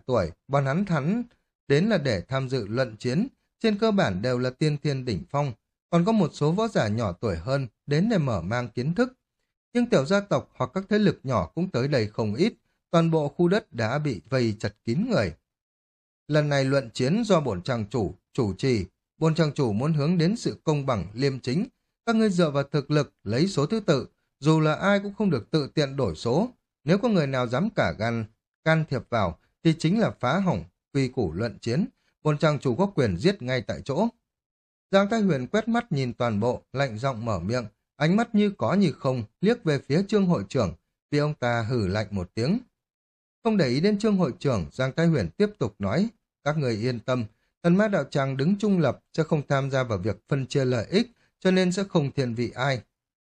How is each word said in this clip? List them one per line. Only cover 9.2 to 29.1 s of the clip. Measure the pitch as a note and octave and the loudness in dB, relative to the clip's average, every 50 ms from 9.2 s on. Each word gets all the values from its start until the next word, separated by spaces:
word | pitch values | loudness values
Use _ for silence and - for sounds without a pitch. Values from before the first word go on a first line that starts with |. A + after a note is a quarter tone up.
| _ _ _ _ _ _ _ _ _ _ | _ _ _ _ _ _ _ _ _ _
Nhưng | - A#3+ A#3+ | -2 -2 0
tiểu | A#3+ A3 D3+ C3+ | 4 2 2 2
gia | D3 G3 G3+ | 2 0 0
tộc | G3+ - D#3+ B2+ - - _ | 0 0 -2 -2 -2 -6 _
hoặc | - B2+ A#2 - | -6 -6 -4 -4
các | F#3+ G3 - | -8 -4 0
thế | G#3+ G#3+ | 0 2
lực | G#3 E3+ - - | 2 2 0 0
nhỏ | - C3+ B2 G2+ E2+ | -4 -2 -2 0 -2
cũng | - - D#3+ F3+ F#3 | -2 -4 -6 -4 -2
tới | - A#2+ B2+ D3 | -2 -2 -2 0
đây | D3 B2 G#2+ G2+ | 0 0 0 -2
không | - - A2+ G#2+ G2+ | -2 -4 -4 -2 0
ít, | C3 F#3 A#3 - _ _ _ _ _ _ _ | 0 0 0 0 _ _ _ _ _ _ _
toàn | - E3 E3 E3 | 2 2 2 4
bộ | D#3+ D#3+ C#3+ C#3+ | 2 0 -2 -2
khu | - - F3 E3+ | 0 0 2 2
đất | G3 A3+ - _ | 2 0 -2 _
đã | - A#2 A2+ G#2+ C3 D3+ | -6 -4 -2 -2 -2 -2
bị | D3+ D3 A#2 E2+ - - | -2 -4 -4 -6 -6 -2
vây | C3+ C3 A#2+ A2+ G2+ G#2 | 0 0 0 0 0 -2
chật | - G2+ - _ _ | -6 -8 -8 _ _
kín | A2+ A#2 D#3+ A3+ C4 | -2 -2 -2 0 0
người. | G#3 C#3 G#2 E2 D2 - _ _ _ _ _ _ _ _ _ _ _ _ _ _ _ _ _ - | 0 0 0 -2 -4 -10 _ _ _ _ _ _ _ _ _ _ _ _ _ _ _ _ _ 0
"Lần | D3 D3+ D3 D3 | 0 0 2 2
này | C#3+ C#3 C3+ | 0 0 2
luận | C3+ C#3 C#3 B2 A2+ | 2 2 0 0 -2
chiến | - - B2+ C3 F#3 A#3 A#3 | -4 -2 0 2 2 0 2
do | G#3 F#3+ D#3+ | 2 2 2
bổn | C#3+ A#2+ G2 F2 | 2 0 -4 -4
trang | - - B2 A#2 G#2 - | -4 -4 -2 -2 -4 -2
chủ, | - A#2+ G2+ F#2+ F2 - _ _ | -2 -2 -2 -2 -4 -10 _ _
chủ | _ - A#2+ G2 F#2 | _ -2 0 0 -2
trì, | - - C3+ A#2+ G#2 F2 - _ _ _ _ _ _ | -2 0 0 0 0 -2 -6 _ _ _ _ _ _
bổn | D#3 D#3+ D#3 | 0 0 2
trang | E3+ D#3+ D3 | 2 0 0
chủ | - - C#3 A2+ | 0 0 -2 0
muốn | G2 G#2+ C3 D#3+ | 0 0 0 0
hướng | E3 D3+ C#3 D#3+ F#3 E3+ | 0 0 0 2 2 2
đến | D#3 F3+ A3+ | 2 2 0
sự | A#3+ - C#3 G#2+ - _ | -2 -4 -6 -6 -2 _
công | E3 D3+ C#3+ C3+ | -2 -2 0 0
bằng, | C#3 B2 G2 D#2+ G2+ G#2+ | -2 -2 -2 -4 -6 -4
liêm | A#2 C#3 C#3 C3 B2+ | -2 -2 -2 -2 -2
chính, | - G2+ F2+ F3+ B3 - - _ _ _ _ _ _ | -4 -2 -2 -2 -2 -4 -8 _ _ _ _ _ _
các | A#3 A3+ | 0 2
ngươi | A3 A3 G#3+ | 2 2 2
dựa | F3+ F3 E3+ D3+ | 4 2 2 2
vào | C#3 C#3 C#3 | 2 -2 -2
thực | - - D3 C3 - | 0 -2 -4 -2 2
lực, | D3+ D3+ C#3 - _ _ _ | 0 0 0 -2 _ _ _
lấy | F#2+ A2 B2+ E3+ F#3+ | -2 0 2 0 2
số | - C#3+ C#3+ | 2 0 0
thứ | D3+ A3 A3+ | 0 -2 -2
tự, | G#3 - D3+ B2+ - - _ _ _ _ _ _ | 0 0 0 0 -2 -6 _ _ _ _ _ _
dù | C3+ D#3 D#3+ D#3+ | 2 2 4 4
là | D#3 D3+ D3+ | 4 2 0
ai | - E3 G3 G3+ G3+ | 0 2 2 2 2
cũng | G3+ G3+ G3+ | 0 -4 -4
không | - G#3+ F#3+ | -2 0 0
được | D3+ A#2 - - | 0 0 -2 -2
tự | - D#3 C3+ - - | -2 -2 -2 -2 -2
tiện | D#3+ D3 C3+ C3+ | -2 -2 -2 -2
đổi | C#3 B2+ F#2+ D#2 | -2 -2 -2 -2
số, | - - A#2 B2 E3 A3+ B3+ - _ _ _ _ _ _ | -2 -2 0 2 2 0 -2 -6 _ _ _ _ _ _
nếu | C#3 F#3 G3+ | 0 0 2
có | C4 A#3+ | 2 2
người | G#3 E3+ C#3+ | 2 2 2
nào | C3+ C3+ B2+ B2 | 0 0 -2 -2
dám | A#2 B2 C3 F#3+ A3+ | 0 0 -2 -2 -2
cả | - D#3+ A#2+ F2+ D#2 - | 0 0 -2 -2 -2 -2
gan, | G#2+ A#2 A#2 A#2 A2 - _ _ _ _ _ _ _ | -2 -2 -2 -4 -4 -8 _ _ _ _ _ _ _
can | D#3+ D#3+ D#3+ D3+ - | 0 0 0 0 -2
thiệp | C#3 A#2 - - | -4 -6 -4 -4